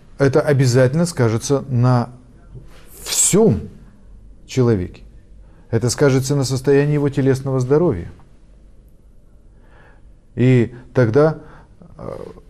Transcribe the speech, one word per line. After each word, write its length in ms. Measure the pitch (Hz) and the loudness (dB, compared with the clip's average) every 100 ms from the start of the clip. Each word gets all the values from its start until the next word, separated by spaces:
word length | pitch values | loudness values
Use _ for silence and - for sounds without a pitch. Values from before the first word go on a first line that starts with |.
| - - | -16 -2
это 240 | 139 151 | 0 2
обязательно 640 | 151 135 131 120 127 156 170 | 2 2 2 2 2 0 -2
скажется 580 | - 117 113 - 139 - | 0 0 0 -2 -4 -2
на 420 | 123 127 123 120 - - - - - - - - - | 0 2 2 -2 -10 -20 -20 -20 -20 -20 -20 -20 -18
всём 580 | - - - 180 220 95 - - - - - - - - - | -8 -4 0 2 2 2 -4 -18 -20 -20 -20 -20 -20 -20 -8
человеке. 560 | - 120 107 90 - - - - - - - - | -2 0 0 -4 -12 -20 -20 -20 -20 -20 -20 -6
Это 180 | 113 117 | -4 -2
скажется 460 | - 147 131 131 143 | 0 2 2 0 -2
на 80 | |
состоянии 500 | 131 131 147 139 147 | -2 -4 2 2 2
его 160 | 147 143 | 0 -2
телесного 500 | 139 135 131 135 131 | 0 0 0 -2 -4
здоровья. 520 | 127 147 175 98 87 - - - - - - - - - - - - - - - - - - - - - _ - | 0 2 2 -2 -8 -16 -20 -20 -20 -20 -20 -20 -20 -20 -20 -20 -20 -20 -20 -20 -20 -20 -20 -20 -20 -20 _ 0
И 380 | 123 127 110 - - | 2 4 2 -4 -6
тогда, 460 | - 117 123 156 156 - - - - - - | 0 2 4 2 0 -12 -20 -20 -20 -20 -18
э, 200 | - - - - | -16 -14 -16 -20